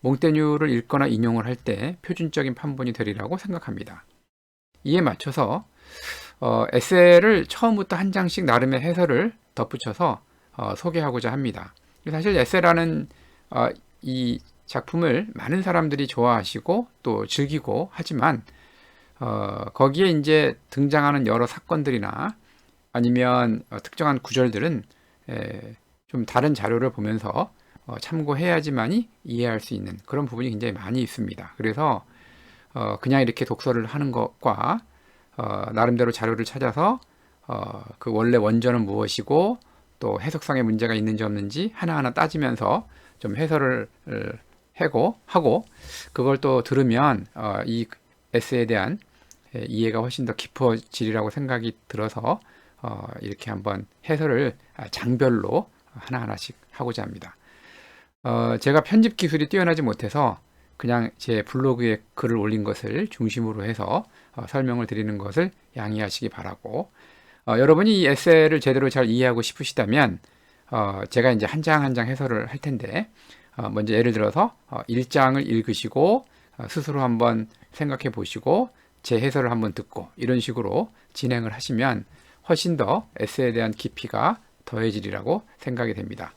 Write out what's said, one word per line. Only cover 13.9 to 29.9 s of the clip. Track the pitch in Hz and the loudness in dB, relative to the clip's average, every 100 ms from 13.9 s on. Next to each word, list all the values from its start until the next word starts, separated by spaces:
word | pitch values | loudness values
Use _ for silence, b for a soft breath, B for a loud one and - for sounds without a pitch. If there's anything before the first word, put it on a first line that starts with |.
| _ | _
이 | - 127 123 123 - _ _ | -8 -4 -2 -4 -8 _ _
작품을 | 131 - 165 170 165 214 | -8 -4 -2 0 0 -2
많은 | - - 175 | -8 -4 -2
사람들이 | 190 170 160 143 139 | 0 0 0 -2 -4
좋아하시고 | - 120 117 113 117 - 196 240 _ | 0 2 2 0 -8 -2 -2 -2 _
또 | - 107 104 | -4 -2 -2
즐기고 | - 143 151 123 107 185 | -2 -2 -2 -4 -4 -4
하지만, | - 170 147 160 127 - b b b b b b _ | -8 -8 0 2 0 -6 b b b b b b _
어, | - 107 101 101 104 | -6 -4 -4 -6 -10
거기에 | - 135 143 190 | 2 4 6 4
이제 | 160 143 156 147 - _ | 4 4 4 4 -2 _
등장하는 | - 143 151 143 143 117 | 0 2 4 4 2 2
여러 | 110 120 | 2 0
사건들이나 | - _ 160 143 123 98 - 165 226 b b b b _ | -4 _ -2 0 -2 -4 -6 -6 -8 b b b b _
아니면, | 120 120 123 123 123 120 110 - | 0 2 4 4 2 2 -2 -6
어, | 107 | -14
특정한 | - - 151 139 | -14 -4 0 0
구절들은, | - 131 127 107 147 143 98 b b b - | -2 2 2 2 -2 -2 -6 b b b -12
에, | 117 107 107 107 113 _ _ _ | -10 -8 -10 -14 -20 _ _ _
좀 | 135 110 | -6 0
다른 | 123 143 | 2 2
자료를 | 151 101 117 127 | 0 0 0 -2
보면서, | - 104 110 107 - 170 _ b b - | -2 -4 -4 -4 -4 -4 _ b b -14
어, | - | -14
참고해야지만이 | - 165 147 139 175 170 151 135 113 202 233 _ | -8 -6 -4 -2 0 0 0 -4 -2 -2 -4 _
이해할 | - 120 120 110 | -10 -4 -2 -2
수 | - | -6
있는 | 101 98 | -8 -8